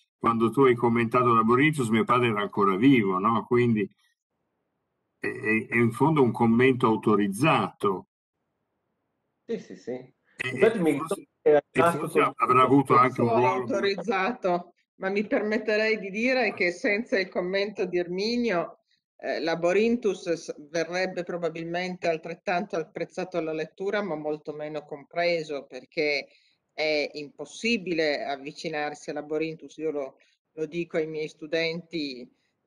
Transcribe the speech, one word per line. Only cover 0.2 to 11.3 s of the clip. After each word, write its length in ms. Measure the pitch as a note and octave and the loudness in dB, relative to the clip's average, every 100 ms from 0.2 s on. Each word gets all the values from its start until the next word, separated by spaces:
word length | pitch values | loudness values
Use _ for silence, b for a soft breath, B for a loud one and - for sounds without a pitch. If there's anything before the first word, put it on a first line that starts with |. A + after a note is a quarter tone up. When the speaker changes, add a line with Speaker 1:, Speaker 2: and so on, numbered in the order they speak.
| C3 A#2 A2+ | 0 2 2
Speaker 1:
tu 140 | B2 | 6
hai 100 | C3 | 4
commentato 580 | B2 B2 A#2 A2+ B2 B2 | 6 2 2 2 2 4
Laborinthus 560 | A2+ A2 B2 D#3 C#3 A#2 | 4 4 4 4 2 2
mio 160 | A2 | 2
padre 240 | G2+ B2 A#2+ | 4 2 2
era 140 | G#2 | 0
ancora 340 | G2+ - G2+ F#2+ | -2 0 2 4
vivo, 420 | C3 B2+ G2 F#2 | 6 6 4 0
no? 280 | G#2+ A2+ - | 2 0 2
Quindi 440 | A#2+ A#2+ G#2+ F#2+ _ _ _ _ _ _ _ _ _ _ _ _ _ | 2 4 2 -2 _ _ _ _ _ _ _ _ _ _ _ _ _
è, 80 | G2+ | -8
è, 400 | - G#2+ A2 - | -4 0 0 0
è 80 | A#2 | 2
in 140 | A#2 | 2
fondo 300 | - C#3+ D#3 | 2 2 4
un 100 | A#2+ | 2
commento 540 | - A#2 A#2 C3 B2 B2 | 2 2 4 4 4 2
autorizzato. 1200 | G#2+ A2+ G2+ G2+ G2 D#3 C3 F#2 - G2+ F2+ - _ _ _ _ _ _ _ _ _ _ _ _ _ - | 2 2 2 2 0 2 2 0 -2 -2 -2 -8 _ _ _ _ _ _ _ _ _ _ _ _ _ -10
Speaker 2:
Sì, 120 | G#3+ | -10
sì, 180 | - - | -10 -16
sì. 160 | - | -10
Speaker 1:
E, 560 | B2+ C3 _ _ - - | -12 -12 _ _ -10 -8
Speaker 2:
Infatti 260 | D#3+ A3 A3 | 0 2 2
Speaker 1:
e 20 | |
Speaker 2:
mi 160 | E3 C#3 | 0 0
Speaker 1:
forse, 180 | D#3 | -4
Speaker 2:
ricordo 100 | - - | -8 -12